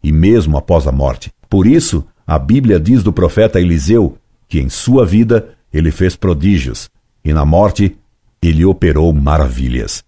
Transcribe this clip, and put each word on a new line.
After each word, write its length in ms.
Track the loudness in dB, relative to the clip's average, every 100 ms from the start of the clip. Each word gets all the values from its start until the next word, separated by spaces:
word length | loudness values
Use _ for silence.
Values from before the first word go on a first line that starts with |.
e 100 | 0
mesmo 440 | 2 4 2 0 -4
após 300 | 0 0 0
a 60 |
morte. 400 | -2 -4 -6 -14 _ _
Por 160 | 0 2
isso, 380 | 2 0 -6 -8 _
a 140 | -6 -4
Bíblia 400 | 0 0 2 0
diz 240 | 2 2
do 100 | 0
profeta 480 | 0 -2 2 0 2
Eliseu 560 | 0 0 2 2 0 -4 _ _ _
que 120 | -4
em 80 | -4
sua 360 | -6 0 2
vida 440 | 2 2 2 0 -2 _ _
ele 180 | -2 -2
fez 240 | 0 -2
prodígios 720 | -2 -2 0 0 0 -2 -10 -14 _ _ _
e 80 | -2
na 120 | 0
morte 520 | 2 2 2 0 -2 -2 _ _ _ _
ele 240 | -2 2
operou 480 | 0 2 0 2 0
maravilhas 920 | 0 0 0 -2 -4 -6 -6 -8 -12